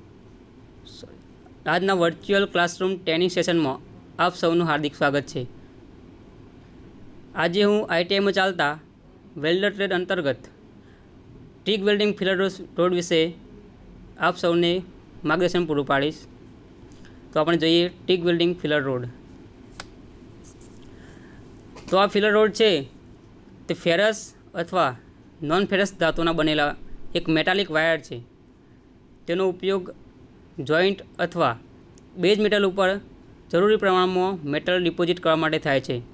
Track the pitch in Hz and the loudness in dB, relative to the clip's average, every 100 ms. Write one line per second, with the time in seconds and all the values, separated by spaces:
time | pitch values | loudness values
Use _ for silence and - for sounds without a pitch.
0 | - - - - - - - - - - | -20 -20 -20 -20 -20 -20 -20 -20 -20 -20
1 | - - - - - - 147 175 190 185 | -20 -20 -20 -20 -20 -10 -2 0 2 2
2 | 170 165 - 196 196 175 175 - 190 185 | 2 0 0 0 2 0 0 0 -4 -2
3 | 170 160 180 180 180 170 143 131 - - | -2 0 0 0 0 2 0 -4 -12 -20
4 | - - 175 170 170 170 165 147 147 - | -12 -2 0 0 0 2 2 0 -2 0
5 | 143 143 139 143 120 - - - - - | 0 0 -4 -8 -10 -14 -20 -20 -20 -20
6 | - - - - - - - - - - | -20 -20 -20 -20 -20 -20 -20 -20 -20 -20
7 | - - - - 170 185 208 208 214 170 | -20 -20 -10 -2 0 2 2 2 2 0
8 | 180 196 202 196 190 175 147 151 - - | 0 0 2 2 0 0 -2 -4 -12 -20
9 | - - - 156 156 180 202 196 196 175 | -20 -20 -20 -6 -2 0 0 -2 -2 -2
10 | 180 185 139 123 - - - - - - | -2 -2 -2 -4 -10 -20 -20 -20 -20 -20
11 | - - - - - - - 214 202 208 | -20 -20 -20 -20 -20 -8 -2 0 2 2
12 | 208 - 185 185 196 190 180 - 180 175 | 2 0 0 0 -2 -4 -6 0 2 0
13 | 175 165 160 170 - - - - - - | 2 2 2 -4 -18 -20 -20 -20 -20 -20
14 | - - 160 175 175 170 170 180 175 - | -20 -2 -2 0 0 2 2 0 -6 -16
15 | - - 151 165 180 175 165 143 139 139 | -20 -8 -2 0 2 0 0 -2 0 0
16 | 147 156 - - - - - - - - | 0 -4 -16 -20 -20 -20 -20 -20 -20 -20
17 | - - - 160 156 170 165 170 175 - | -20 -20 -6 -2 0 2 4 4 2 -2
18 | - 185 170 170 170 180 151 151 135 127 | -2 0 2 2 0 0 -2 -2 0 -4
19 | 120 - - - - - - - - - | -6 -14 -20 -20 -20 -20 -20 -18 -18 -20
20 | - - - - - - - - - - | -20 -20 -20 -20 -20 -20 -20 -20 -20 -20
21 | - - - - - - - - - 185 | -20 -20 -20 -20 -20 -20 -20 -20 -2 0
22 | 202 208 208 208 214 - 220 160 135 - | 2 2 2 4 2 2 2 2 -2 -14
23 | - - - - - - - 170 175 170 | -20 -20 -20 -20 -20 -12 -8 -4 0 2
24 | 214 208 - - - 180 170 180 143 117 | 2 0 -8 -20 -12 -10 -4 0 0 -2
25 | - - - - 151 175 202 190 196 - | -14 -20 -20 -10 -2 -2 0 0 -2 0
26 | 165 - 165 165 156 151 147 - - - | 0 0 0 0 0 2 0 -4 -12 -12
27 | - 175 165 160 160 190 175 156 165 160 | -6 -4 0 0 2 0 0 0 0 0
28 | 127 120 120 - - - - - - - | -4 -14 -16 -20 -20 -20 -20 -20 -20 -20
29 | - - - 175 190 180 185 196 180 - | -20 -14 -6 -2 -2 -2 -2 -2 -4 -16
30 | - - - - - - 135 160 190 190 | -20 -20 -20 -20 -16 -10 0 2 2 -2
31 | - - 175 170 139 117 - - - - | -10 -6 -4 0 0 -2 -10 -20 -20 -20
32 | - 190 180 208 214 208 196 196 185 196 | -18 -2 2 2 2 2 0 0 0 -2
33 | - - - - - 170 208 214 196 185 | -8 -20 -20 -20 -2 2 4 4 2 2
34 | 185 185 185 185 143 147 165 180 175 170 | 2 2 0 -2 -4 -4 -2 0 0 0
35 | 175 175 165 160 156 156 156 135 - 123 | -2 0 0 2 2 0 0 0 -2 -6
36 | - | -8